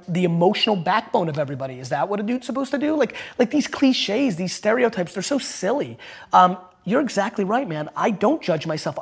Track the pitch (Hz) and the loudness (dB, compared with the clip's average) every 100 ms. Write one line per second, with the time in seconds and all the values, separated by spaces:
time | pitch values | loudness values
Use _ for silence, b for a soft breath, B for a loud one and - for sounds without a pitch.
0 | - 170 175 170 175 208 - 202 165 208 | -4 0 2 4 4 4 0 0 0 0
1 | - 233 170 147 139 139 135 127 127 143 | 0 -2 0 -2 -4 -6 -8 -10 -6 -2
2 | 170 202 214 247 - 247 269 285 294 311 | -2 -2 -2 -4 -4 -6 -2 -2 0 0
3 | 247 - B B 247 294 - - 269 254 | 0 -4 B B 0 2 -2 2 4 4
4 | - 214 277 160 185 - 214 240 240 - | 0 0 0 0 -4 -2 0 2 2 0
5 | 175 202 180 277 - - 180 269 139 117 | -4 -4 -2 -2 -2 -4 -2 0 -2 -8
6 | B B B 190 180 185 - _ - 240 | B B B 6 6 4 -10 _ -2 0
7 | 277 - 196 - 190 233 277 156 151 - | 2 0 -2 -2 0 0 -2 -4 -6 -2
8 | 190 190 208 320 - 160 160 156 165 143 | 0 2 2 2 0 -2 -2 -4 -4 -2